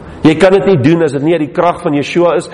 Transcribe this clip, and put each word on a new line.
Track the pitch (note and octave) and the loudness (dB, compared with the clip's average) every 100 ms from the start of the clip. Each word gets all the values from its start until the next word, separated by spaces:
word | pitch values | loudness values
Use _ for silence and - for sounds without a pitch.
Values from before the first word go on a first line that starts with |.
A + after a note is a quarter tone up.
| - - D3+ | -18 0 0
Jy | D#3+ | 4
kan | F#3 G3 | 2 2
dit | G3 | 2
nie | F3+ | 2
doen | B2+ E3+ D#3+ | 2 2 0
as | C3+ | -2
dit | D3 | -2
nie | E3+ | -2
uit | D3 | -2
die | |
krag | - E3+ D#3 | -2 -2 -2
van | E3+ D3 | -4 -4
Yeshua | C3+ F3 F3 D#3 | -2 0 2 0
is | - | -4